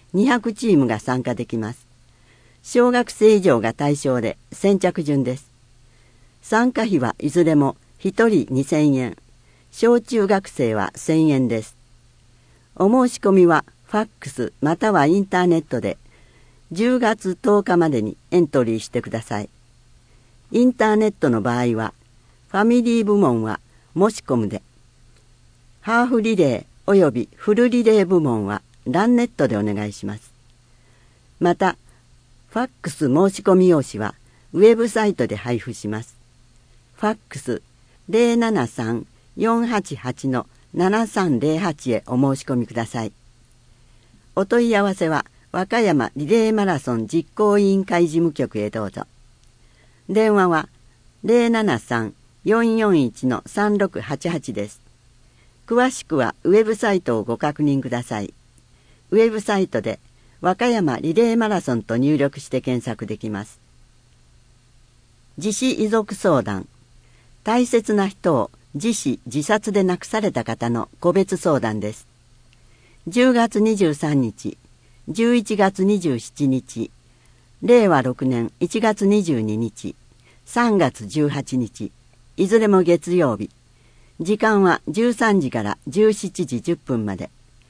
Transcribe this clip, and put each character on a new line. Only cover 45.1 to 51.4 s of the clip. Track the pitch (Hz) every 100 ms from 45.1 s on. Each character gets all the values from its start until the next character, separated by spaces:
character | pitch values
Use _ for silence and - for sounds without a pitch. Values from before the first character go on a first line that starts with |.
| 151 - _ _
和 | -
歌 | 190 226
山 | 214 151 117 -
リ | 147
レ | 226 220
ー |
マ | 220
ラ | 202 151
ソ | - 117
ン | 110
実 | 165 160 -
行 | 214 202
委 |
員 | 196 196
会 | 190 175 170
事 |
務 | 160 170
局 | 147 120 107
へ | 104
ど | 113
う | 104
ぞ。 | - - _ _ _ _ _ _ _ _ _ -
電 | 196 220
話 | 208 180
は、 | 160 - _ _ _ _ _
零 | - 240